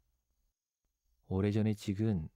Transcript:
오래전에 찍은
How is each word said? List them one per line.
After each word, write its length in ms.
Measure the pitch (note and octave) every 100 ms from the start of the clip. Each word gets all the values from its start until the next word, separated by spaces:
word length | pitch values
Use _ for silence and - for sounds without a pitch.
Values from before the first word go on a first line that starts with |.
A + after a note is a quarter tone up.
| _ _ _ _ _ _ _ _ _ _ _ _ -
오래전에 460 | F#2+ G#2 G#2+ G#2+ G#2
찍은 520 | - G2 A2 F#2+ D2+